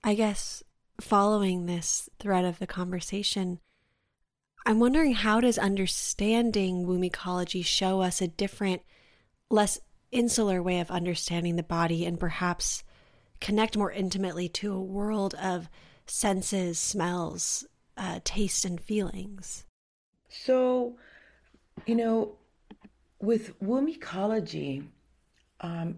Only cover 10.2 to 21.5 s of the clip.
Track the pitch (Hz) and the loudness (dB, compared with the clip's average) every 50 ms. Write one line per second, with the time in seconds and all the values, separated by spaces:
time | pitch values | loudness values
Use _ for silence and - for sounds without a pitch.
10.2 | 233 240 226 - 220 202 185 180 175 180 180 180 175 170 180 180 175 180 175 160 | 2 2 4 2 2 2 2 2 2 0 0 0 0 -2 -2 -2 -2 -2 -2 -2
11.2 | - - 170 170 170 175 170 170 170 - 170 165 170 165 165 165 170 170 175 165 | -4 -4 -4 -2 0 0 0 -2 -2 -2 0 0 2 2 0 0 -2 -2 -2 -2
12.2 | 180 175 - - 180 180 175 - - - - - - - - - - _ _ _ | -2 -2 -2 0 -2 -2 -2 -2 -2 -4 -4 -6 -8 -14 -20 -20 -20 _ _ _
13.2 | _ _ _ - - - 202 208 220 220 - 208 202 180 - 196 190 185 190 196 | _ _ _ -10 -4 0 2 2 2 2 2 0 -2 0 0 -2 -4 -2 -2 -2
14.2 | 196 185 156 175 180 170 170 - - 208 196 190 190 190 190 202 202 208 220 214 | -4 -4 -2 -4 -6 -4 -4 -4 -4 -4 -4 -4 -6 -6 -4 -4 -2 -2 0 0
15.2 | 196 196 - - 190 190 180 180 170 160 - - - - - _ _ - - - | -2 -2 -4 -4 -4 -2 -2 -2 -6 -10 -18 -20 -20 -20 -20 _ _ -8 -4 0
16.2 | - 208 196 190 185 - - 196 180 175 170 165 - - - 208 165 175 180 180 | 2 2 2 2 0 -2 -2 0 -2 -2 -2 -2 -2 -2 0 0 0 0 0 -2
17.2 | 170 - - 170 - - - - - - _ _ _ _ _ - 208 185 175 175 | -4 -4 -4 -4 -4 -4 -4 -4 -6 -10 _ _ _ _ _ -8 -8 -6 -6 -4
18.2 | - - - - 208 190 - - - 190 175 170 - - 214 214 196 - - 190 | -6 -2 0 0 0 2 0 -2 -2 -2 -4 -6 -6 -2 -2 -2 -2 -2 -4 -8
19.2 | 185 202 196 190 180 - - - - - _ _ _ _ _ _ _ _ _ _ | -10 -12 -12 -14 -14 -14 -14 -14 -16 -20 _ _ _ _ _ _ _ _ _ _
20.2 | _ _ - - - - 254 254 254 254 254 254 247 240 240 - - - - - | _ _ -18 -10 0 2 2 4 4 4 2 2 0 -2 -6 -12 -20 -20 -20 -20
21.2 | - _ _ _ _ _ | -20 _ _ _ _ _